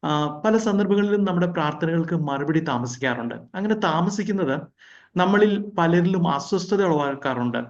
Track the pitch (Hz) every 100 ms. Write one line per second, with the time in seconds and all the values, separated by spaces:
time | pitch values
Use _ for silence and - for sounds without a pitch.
0 | 156 151 147 - 220 220 220 196 202 202
1 | 202 202 196 175 175 175 151 151 160 165
2 | 165 170 147 139 143 160 147 123 123 123
3 | 131 120 117 117 - 190 208 214 190 160
4 | 175 202 202 196 156 143 151 _ - -
5 | _ 175 180 202 214 202 - - 165 170
6 | 175 190 170 143 - 190 175 202 190 151
7 | 143 135 135 123 120 117 120